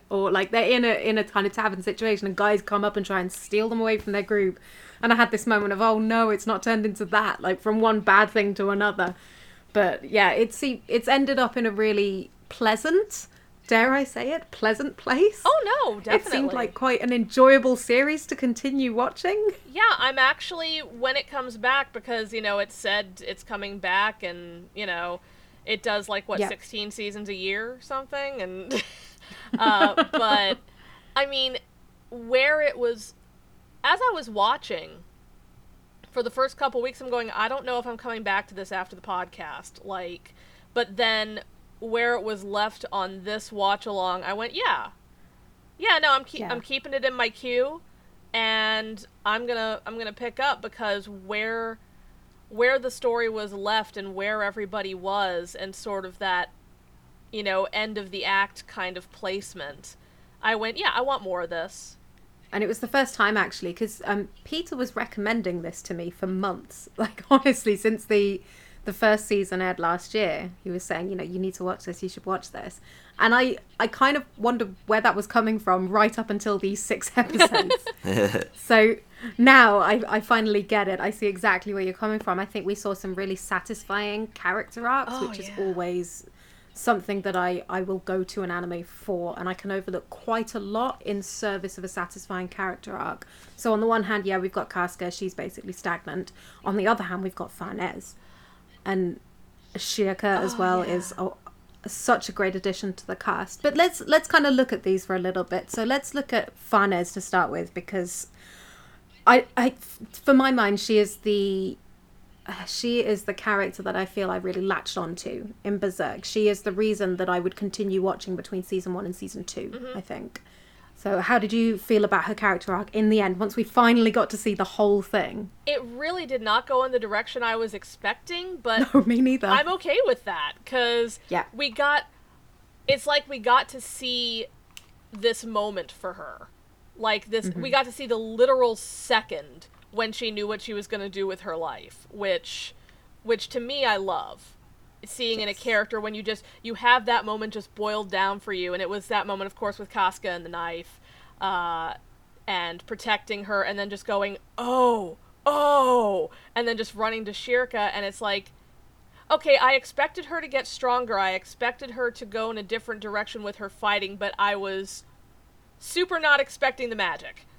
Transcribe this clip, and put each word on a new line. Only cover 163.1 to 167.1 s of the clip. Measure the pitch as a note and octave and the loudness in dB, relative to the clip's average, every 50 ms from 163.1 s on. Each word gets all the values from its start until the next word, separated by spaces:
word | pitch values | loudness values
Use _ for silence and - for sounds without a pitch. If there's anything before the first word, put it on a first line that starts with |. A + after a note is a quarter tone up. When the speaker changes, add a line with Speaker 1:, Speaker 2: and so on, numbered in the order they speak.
| G3+ G#3 G#3+ - - A3 | -4 -4 -4 -6 -8 -10
Speaker 2:
with | G#3 G3+ G3+ | -10 -10 -10
her | - G3+ G3 | -10 -12 -14
fighting, | - - A3 G#3 G#3 G3+ G3 F#3+ G3+ | -8 -2 0 0 2 0 -2 -4 -6
but | F#3+ G3+ G3 - - | -6 -6 -4 0 0
I | G3+ G3+ G3 | 2 2 2
was | G3 G3 G3 F#3+ F#3+ G3 - - - - - - - - _ _ _ _ _ _ _ _ _ _ _ | 0 -4 -4 -6 -6 -8 -10 -12 -16 -18 -20 -20 -20 -20 _ _ _ _ _ _ _ _ _ _ _
super | - - - F4 F#4 F#4 F4+ E4 | -14 -6 -2 -2 0 0 0 2
not | D#4 D4 C#4+ C#4 | 4 4 4 4
expecting | C#4 - - - C4+ C4 B3+ - B3+ A#3 | 2 0 -2 -2 -2 -2 0 -2 -6 -6
the | A3+ | -4
magic. | G#3 F#3+ E3+ | -2 -2 -2